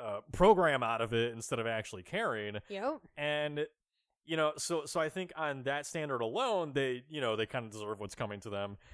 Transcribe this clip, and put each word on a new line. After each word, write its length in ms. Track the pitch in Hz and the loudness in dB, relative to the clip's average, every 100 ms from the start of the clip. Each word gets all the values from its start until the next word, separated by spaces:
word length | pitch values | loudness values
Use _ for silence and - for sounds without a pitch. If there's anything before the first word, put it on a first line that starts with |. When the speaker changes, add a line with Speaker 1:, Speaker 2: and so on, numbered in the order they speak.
Speaker 1:
uh, 180 | 113 101 - | -6 -6 -4
program 500 | - 196 185 160 131 | 6 8 8 6 4
out 180 | 117 113 | 2 0
of 120 | 113 | 2
it 180 | 113 120 | 2 2
instead 260 | 113 - 120 | -2 -4 -2
of 80 | 113 | 0
actually 360 | 110 - 95 | -2 -4 -10
caring. 540 | 87 196 208 110 104 101 - | -6 -2 -2 -2 -4 -6 -8
Speaker 2:
Yep. 300 | 196 254 311 - 151 | -4 -4 -4 -10 -4
Speaker 1:
And, 500 | 147 147 151 147 156 _ _ _ _ _ 156 | -2 0 0 -2 -4 _ _ _ _ _ -4
you 100 | 160 | 2
know, 160 | 151 - | 2 2
so, 260 | - 165 143 | -2 -2 0
so 140 | 170 | 0
I 80 | 156 | 0
think 220 | 185 180 160 | -2 -6 -4
on 260 | 151 135 | -4 -2
that 220 | 131 143 143 | -2 -2 -2
standard 360 | 160 147 123 | -4 -2 0
alone, 500 | 117 180 254 196 156 | 0 0 2 2 2
they, 300 | 135 131 123 147 | 2 2 0 -6
you 120 | 151 | -2
know, 160 | 120 110 | 0 0
they 100 | 110 | 0
kinda 240 | 127 113 | -2 -6
deserve 300 | 107 104 104 | -6 -6 -4
what's 140 | 101 | -6
coming 260 | - 107 101 | -6 -6 -6
to 100 | 104 | -6
them. 280 | 101 101 101 - | -4 -4 -6 -14